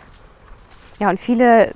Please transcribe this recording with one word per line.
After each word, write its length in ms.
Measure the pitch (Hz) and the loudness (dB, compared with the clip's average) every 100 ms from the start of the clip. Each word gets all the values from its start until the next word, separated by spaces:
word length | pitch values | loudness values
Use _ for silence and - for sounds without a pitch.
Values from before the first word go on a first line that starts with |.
| - - - _ - - - - - - | -20 -20 -20 _ -20 -20 -20 -20 -20 -8
Ja, 120 | 208 | -6
und 100 | 180 | -4
viele, 520 | - 240 247 226 - | -4 0 2 2 2